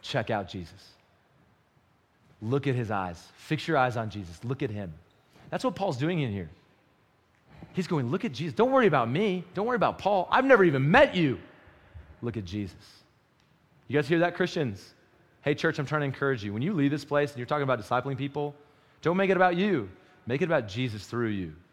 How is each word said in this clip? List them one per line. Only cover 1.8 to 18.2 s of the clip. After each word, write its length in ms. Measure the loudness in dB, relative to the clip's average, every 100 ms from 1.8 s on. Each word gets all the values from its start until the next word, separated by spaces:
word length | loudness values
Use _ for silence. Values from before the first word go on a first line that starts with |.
| _ _ _ _ _ _
Look 260 | -2 -2 0
at 80 |
his 160 | -2 -2
eyes. 380 | -4 -4 -8 -16 -20
Fix 300 | -6 -6 0
your 100 | 2
eyes 180 | 2 0
on 140 | -6
Jesus. 320 | -8 -12 -12
Look 180 | -8 -4
at 80 | -4
him." 220 | -6 -10 -12 _ _ _ _ -10
That's 140 | -6
what 120 | -4 -2
Paul's 220 | -4 -2
doing 220 | -2 -2
in 120 | -2
here. 180 | -4 -8 -14 _ _ _ _ _ _ _ _ _ -20 -10
He's 120 | -6 -2
going, 240 | 0 0
"Look 140 | -2
at 80 | -4
Jesus. 220 | -6 -6
Don't 180 | 2 4
worry 140 | 6 6
about 220 | 4 2
me. 360 | 0 0 -2 -6
Don't 120 | -6 -2
worry 100 | 2
about 220 | 0 0
Paul. 280 | 0 0 2
I've 120 | 2
never 200 | 6 8
even 260 | 8 4 6
met 240 | 6 6
you. 240 | 4 0 0 -8 -20 -20 -20 -20 -20 -20 -10
Look 140 | -8 -6
at 80 |
Jesus." 580 | -6 -6 -6 -10 -20 -20 _ _ _ _ _ _ _ _ _
You 100 | 0
guys 120 | 2
hear 100 | 2
that, 140 | 2
Christians? 600 | 0 -4 -2 -4 -4 -14 _ _ _ _ _
Hey, 140 | -4 0
church, 240 | 0 -2
I'm 60 | -2
trying 160 | -2
to 40 | -2
encourage 380 | -2 -2 -2
you. 80 | -4
When 100 | -4
you 100 | -2
leave 200 | 2 2
this 120 | 0
place 260 | 0 0 0
and 80 | -4
you're 80 | -4
talking 180 | -2
about 160 | 0 -2
discipling 360 | 0 -2 -2
people, 380 | -6